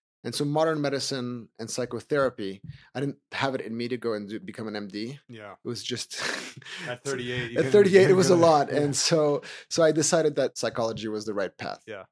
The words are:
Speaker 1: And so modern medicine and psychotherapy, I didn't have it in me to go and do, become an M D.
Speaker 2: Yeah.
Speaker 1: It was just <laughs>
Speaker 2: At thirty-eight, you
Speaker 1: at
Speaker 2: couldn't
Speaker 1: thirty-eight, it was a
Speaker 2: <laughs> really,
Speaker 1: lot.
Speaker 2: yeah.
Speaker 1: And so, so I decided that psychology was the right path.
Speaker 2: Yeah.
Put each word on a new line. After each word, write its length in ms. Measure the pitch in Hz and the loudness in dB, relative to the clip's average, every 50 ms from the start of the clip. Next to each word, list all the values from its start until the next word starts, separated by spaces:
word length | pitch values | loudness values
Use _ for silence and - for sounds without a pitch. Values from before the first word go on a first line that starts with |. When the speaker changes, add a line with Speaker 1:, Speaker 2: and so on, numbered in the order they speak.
| _ _ _ _ - | _ _ _ _ -10
Speaker 1:
And 100 | 120 120 | -8 -4
so 120 | - 147 | -2 -2
modern 360 | 143 147 156 160 160 160 151 | 0 2 2 2 2 2 0
medicine 680 | 147 139 139 135 127 - 139 131 123 123 123 120 107 - _ - | -2 -2 -2 -4 -4 -4 -6 -6 -6 -6 -8 -10 -12 -16 _ -12
and 100 | 113 110 | -10 -8
psychotherapy, 920 | - - 123 - - 113 - - 147 143 135 127 - - 104 95 95 - - - - - _ _ - | -6 -6 -6 -4 -6 -10 -4 -2 0 2 2 0 0 -4 -8 -8 -8 -10 -14 -16 -18 -18 _ _ -8
I 40 | 123 | -6
didn't 180 | 143 143 - - _ _ - | -6 -6 -6 -8 _ _ -6
have 200 | - 139 135 131 | -4 -2 -2 -2
it 60 | 131 | -4
in 140 | - 107 113 | -6 -8 -8
me 120 | 117 120 120 | -6 -6 -6
to 80 | 127 | -6
go 160 | 113 113 117 110 | -4 -4 -4 -4
and 160 | 107 104 98 | -4 -6 -8
do, 100 | 110 104 | -10 -10
become 280 | 92 101 104 - 113 | -12 -12 -12 -10 -10
an 80 | 110 107 | -8 -8
M 120 | 104 104 | -8 -8
D. 320 | 95 95 104 110 120 143 139 _ | -8 -8 -8 -8 -8 -10 -14 _
Speaker 2:
Yeah. 260 | - 120 110 104 101 92 - - | -20 -18 -18 -16 -18 -18 -12 -10
Speaker 1:
It 40 | |
was 160 | 117 120 117 - | -8 -8 -8 -6
just 260 | - 123 117 - - | -6 -6 -6 -8 -10
<laughs> 760 | - - - - - - - - - - - - - - 180 | -8 -6 -6 -6 -6 -6 -10 -12 -16 -18 -16 -16 -14 -12 -10
Speaker 2:
At 160 | 147 123 - - | -10 -10 -8 -8
thirty-eight, 480 | 139 135 123 123 120 123 123 120 117 | -8 -6 -6 -6 -6 -6 -6 -6 -4
you 60 | 120 147 | -2 -2
Speaker 1:
at 60 | 170 | 2
Speaker 2:
couldn't 60 | - | 6
Speaker 1:
thirty-eight, 380 | - 208 202 190 185 190 190 196 | 6 6 8 8 8 8 8 8
it 40 | 190 | 6
was 160 | 185 175 - | 6 6 6
a 40 | 180 | 6
Speaker 2:
<laughs> 40 | |
really, 40 | 170 165 | 8 8
Speaker 1:
lot. 240 | 165 156 147 139 - | 8 6 6 4 2
Speaker 2:
yeah. 80 | 92 147 | 0 0
Speaker 1:
And 140 | 147 143 135 | 0 0 0
so, 460 | - - - 170 156 151 147 143 143 - - - - - - | 0 0 2 4 4 4 4 2 0 -4 -8 -16 -18 -12 -4
so 140 | - - 165 | 0 4 4
I 80 | 156 | 4
decided 440 | 151 160 143 - 180 165 156 151 147 | 4 4 2 2 4 4 2 2 2
that 200 | 147 135 117 - | 0 0 -2 -2
psychology 500 | - - 113 120 127 117 113 110 104 104 | -4 -4 -4 -2 -2 -2 -2 -4 -6 -6
was 180 | 110 107 107 104 | -6 -6 -6 -6
the 80 | 110 101 | -4 -4
right 220 | 101 95 90 - | -4 -4 -4 -6
path. 240 | - - - 50 - _ | -8 -10 -10 -10 -12 _
Speaker 2:
Yeah. 180 | - 107 98 92 - | -14 -16 -16 -16 -18